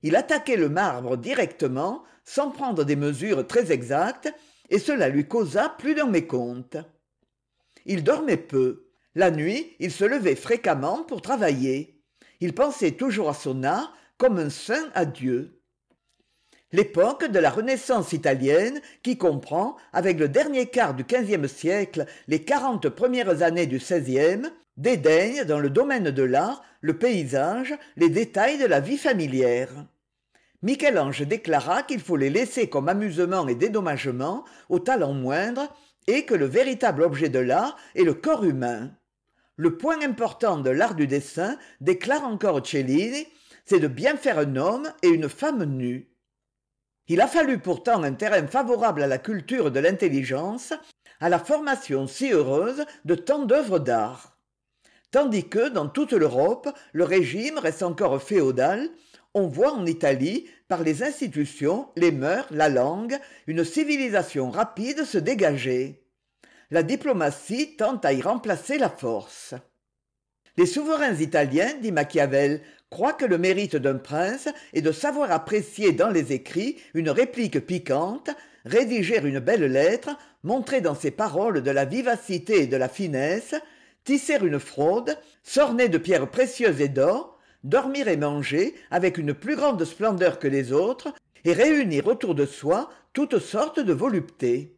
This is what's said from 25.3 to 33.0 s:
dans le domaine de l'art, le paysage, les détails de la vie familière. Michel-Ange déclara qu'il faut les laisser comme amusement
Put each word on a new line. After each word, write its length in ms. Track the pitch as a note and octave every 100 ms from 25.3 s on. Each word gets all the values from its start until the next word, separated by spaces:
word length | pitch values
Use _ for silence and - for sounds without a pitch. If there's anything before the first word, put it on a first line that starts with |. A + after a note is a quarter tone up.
| C#4+
dans 160 | G3 D3
le 120 | C#3+
domaine 400 | C#3 C#4 C4 E3+
de 120 | C3+
l'art, 400 | C3 C3+ A#3+ C4+ - _
le 160 | D3+ D#3+
paysage, 760 | A#3+ G#3 C#3 C3+ D3 A3 C4 D4 - -
les 120 | E3+
détails 500 | D#3+ A3+ G3 A3+ D4
de 60 | B3+
la 140 | D3
vie 180 | D3 C#4+
familière. 720 | D4 A3 D3+ C3 B2 A#2+ C3 C3+ D3 _ _ _ _ _ _ _
Michel-Ange 640 | G3 C4 D4 G#3 C#3 C3+
déclara 580 | C#3+ G#3+ E3+ D3+ C3+ G3
qu'il 180 | C4+ B3+
faut 160 | D3+ D#3+
les 140 | C3+
laisser 400 | E3 B3 - A3+
comme 200 | C#3+ C#3
amusement 580 | G3